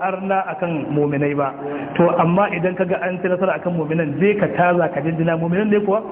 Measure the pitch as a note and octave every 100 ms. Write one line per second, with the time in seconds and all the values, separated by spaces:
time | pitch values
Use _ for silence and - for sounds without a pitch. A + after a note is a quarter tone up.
0 | F3+ F#3+ G3 F#3+ F3+ D#3+ F3 D#3+ - D3
1 | D3 C#3 C#3+ C#3+ C3+ - C#3+ C#3+ C#3 -
2 | E3+ E3+ E3+ F#3 G#3 F3 F3+ F3+ F3+ F3+
3 | F3+ F#3 F#3 F3+ F#3 D3+ F3 E3+ D3+ E3
4 | D3+ C#3 G3+ G3+ E3 - F3 F3 D#3+ E3+
5 | D#3+ D#3+ E3 E3 E3+ F3+ G#3+ G#3 G#3 G#3+
6 | -